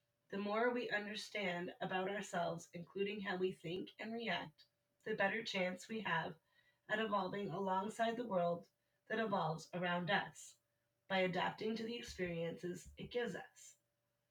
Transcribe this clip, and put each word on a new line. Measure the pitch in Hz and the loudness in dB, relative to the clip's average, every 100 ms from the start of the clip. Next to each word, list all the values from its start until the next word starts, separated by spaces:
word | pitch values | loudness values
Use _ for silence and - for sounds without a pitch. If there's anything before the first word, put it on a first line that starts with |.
| _ _ _ | _ _ _
The | 196 | -4
more | 202 208 247 | 0 4 4
we | 247 226 | 2 0
understand | 208 208 214 - 214 190 175 180 - | 0 -2 -6 -6 -2 0 0 -4 -4
about | 175 185 185 | -2 0 0
ourselves, | 202 196 185 170 170 - 175 | -2 -2 0 0 -2 -6 -10
including | 170 196 202 214 | -6 -2 0 0
how | 196 185 | -2 2
we | 185 | 0
think | 190 160 185 294 - | 0 -4 -4 -4 -8
and | 214 | -6
react, | 226 226 175 - - - _ _ _ - | -4 0 -2 -4 -12 -20 _ _ _ -2
the | 214 | 2
better | 196 214 | 2 2
chance | 226 196 180 185 - | 0 0 0 0 -4
we | 220 | -4
have | 190 165 160 - _ _ _ _ - | 0 0 0 -6 _ _ _ _ -2
at | 214 | 0
evolving | 220 202 185 202 202 | 2 2 2 0 -2
alongside | 196 196 185 214 214 226 226 | 0 2 2 2 2 2 0
the | 240 | 0
world | 185 175 170 - _ _ _ - | 2 4 2 -4 _ _ _ -4
that | 220 | 0
evolves | 220 196 160 160 - | 2 2 2 0 -4
around | 180 175 175 175 | -2 2 2 4
us | 196 - - - - _ _ _ _ - | 2 2 -8 -18 -20 _ _ _ _ 0
by | 190 | 4
adapting | 185 175 170 156 214 226 | 4 4 0 0 -2 0
to | |
the | 226 240 | -2 -4
experiences | - - 180 165 165 170 175 175 - - | -6 -2 -2 0 -2 -2 -4 -4 -8 -12
it | 156 | -4
gives | - 240 | -2 -2
us. | - - - - - _ _ _ _ _ | -4 -10 -16 -20 -20 _ _ _ _ _